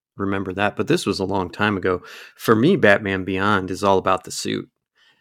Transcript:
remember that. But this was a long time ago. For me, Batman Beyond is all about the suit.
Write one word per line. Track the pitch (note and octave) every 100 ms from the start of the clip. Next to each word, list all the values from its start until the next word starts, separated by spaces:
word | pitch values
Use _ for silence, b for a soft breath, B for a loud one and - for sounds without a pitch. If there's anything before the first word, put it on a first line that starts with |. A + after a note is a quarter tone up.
| _ -
remember | G2 G2 F#2+
that. | F#2 G2+ -
But | G2+
this | E3+ -
was | F#2
a | F#2+
long | G2 F2+
time | - G#2 G2
ago. | F#2+ F2+ B B B B
For | - A2
me, | C3+ F#3
Batman | G#2 G2+ G#2 G2
Beyond | F#2 F#2+ G2 G2+ F#2
is | F2+
all | G2 F#2+
about | F#2 F#2
the | -
suit. | - G2+ G#2 F#2+ _ _ _ b b